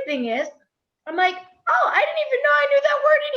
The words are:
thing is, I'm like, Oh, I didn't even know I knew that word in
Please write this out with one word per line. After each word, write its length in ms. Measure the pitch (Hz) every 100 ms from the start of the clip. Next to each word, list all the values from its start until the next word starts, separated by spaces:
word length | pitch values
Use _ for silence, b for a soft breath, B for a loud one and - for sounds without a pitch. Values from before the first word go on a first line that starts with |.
| -
thing 200 | 285 240
is, 220 | 226 302 - _ _ _ _ -
I'm 100 | 330
like, 200 | 370 359 370 _ -
Oh, 180 | 330 -
I 120 | -
didn't 220 | 571 640 587
even 140 | 508
know 140 | 571 587
I 100 | 571
knew 140 | 554
that 220 | 571 587
word 180 | 571 605
in 120 | 587